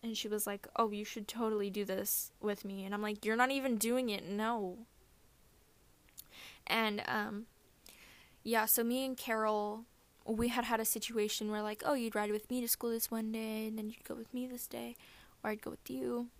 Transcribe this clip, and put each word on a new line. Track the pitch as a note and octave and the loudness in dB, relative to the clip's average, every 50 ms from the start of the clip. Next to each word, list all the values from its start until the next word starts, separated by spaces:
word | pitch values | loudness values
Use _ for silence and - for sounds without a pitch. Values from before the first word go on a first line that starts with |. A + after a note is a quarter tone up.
| - | -4
And | A3+ A3+ | -2 -2
she | G#3+ - G#3+ | -2 -2 0
was | G#3 G#3+ G#3 | 0 0 0
like, | G3+ G3+ G3+ - - - | -2 -4 -4 -8 -4 2
"Oh, | - A#3 A3 | 4 4 4
you | G#3 G#3 G#3 | 4 -2 -4
should | - - A3+ G#3 | -4 -6 -8 -8
totally | - - A3+ A#3+ A3 A3 G#3 G3+ G3+ | -6 -2 0 0 2 2 2 0 0
do | F#3+ G#3 G3+ | 0 -2 0
this | G3 F#3+ F#3+ G3 G#3 - - - - - - | 0 0 -2 0 0 0 0 0 -4 -8 -4
with | - G#3+ G3+ G#3 - | 0 0 0 0 -4
me." | G3+ G3 G3 F#3+ | -8 -8 -6 -4
And | F#3+ G3+ | -4 -2
I'm | G3+ G#3 | -2 0
like, | G#3+ G#3 G#3 - | -2 -2 -2 0
"You're | G#3 A3 | 0 4
not | A#3 B3 C4 | 6 6 6
even | C4+ C#4 C4 C4+ A#3+ | 6 2 4 2 2
doing | G#3+ G#3+ A3+ A#3+ B3+ B3+ A#3+ | 4 4 4 4 4 4 2
it, | G#3 G3 - | 0 -2 -2
no." | E3 G3 G3+ A3 A3 A#3+ A3+ G3+ F#3 F3+ A#3 A3+ - - - - - - - - - - _ - - - - - _ - - - - - - - - - - - - - - - - - - - | -4 -2 0 0 0 0 0 -2 -4 -6 -8 -14 -18 -20 -20 -20 -20 -20 -20 -20 -20 -20 _ -20 -20 -20 -20 -20 _ -20 -20 -20 -20 -20 -20 -20 -20 -20 -20 -20 -18 -18 -18 -18 -18 -18 -16 -2
And, | - - A3+ A3+ G#3+ G#3 G#3 - | 0 2 2 4 2 0 0 -2
um, | - - A3 G#3 A3 G#3 G3+ A#3 - - - - - - - - - - - - - - - - - - - - | 0 0 0 0 -2 -4 -6 -8 -10 -16 -20 -20 -20 -20 -20 -20 -20 -20 -20 -20 -20 -20 -20 -20 -20 -20 -12 -4
yeah, | A3 A3+ A3+ G#3+ | 2 2 4 4
so | A3 - - A#3 | 4 4 4 4
me | A#3 A#3+ B3+ C4+ | 2 2 2 0
and | C4 B3+ | -2 -4
Carol, | - - - A3+ A3 A3 G#3+ G#3+ G#3 G#3 G#3 G#3 A3 A#3 - - - - - - - - | -4 -2 0 2 2 4 4 4 2 2 0 -4 -6 -10 -14 -20 -20 -20 -20 -20 -16 -4
we | - A3+ G#3+ A#3 A#3+ | -2 0 2 2 2
had | A#3+ B3 A#3+ | 2 2 2
had | A#3 B3 A3 | 2 2 2
a | A3 | 2
situation | A3 - A3 G#3 - A#3 A3+ G#3 G#3+ G#3 - G#3+ G#3+ | 2 0 0 -2 -2 0 2 2 2 2 0 0 0
where, | G#3+ G#3+ G#3+ | 0 0 -2
like, | G#3+ G#3+ G#3+ - | -2 -4 -2 2
"Oh, | - D4 | 2 2
you'd | C4+ A#3 A3+ G#3 | 4 2 2 2
ride | G#3+ G#3 G#3 | 0 2 2
with | G#3 G#3+ - - | 0 0 0 -2
me | B3 B3+ A#3+ | -2 0 2
to | A#3 | 0
school | - - - A#3 | 0 0 0 0
this | A3+ A3+ A3+ - | 0 0 0 0
one | A#3 A3+ A3 A3 A3 | 0 -2 -2 -2 -2
day, | A3+ A3 A3 A3 A3 A3 | -2 -2 -2 -4 -4 -4
and | A3 A3 A3 | -4 -4 -4
then | G#3+ G#3+ | -6 -6
you'd | A3+ - - | -8 -10 -10
go | - - | -10 -8
with | A#3+ A3+ - - | -8 -8 -8 -6
me | B3 B3 | -6 -6
this | B3+ B3+ A#3+ - | -6 -6 -8 -8
day, | - - A#3+ A#3 A#3 A#3 - - - - - - - - - - | -8 -6 -8 -8 -8 -10 -14 -18 -20 -20 -20 -20 -20 -20 -6 -4
or | G#3+ | -4
I'd | G#3+ A3 - | -4 -2 -4
go | - | -8
with | - - - - | -10 -10 -10 -8
you." | B3+ C4 C4 B3 A#3+ A#3+ B3 A#3+ - - | -6 -4 -2 0 0 -2 -2 -4 -8 -18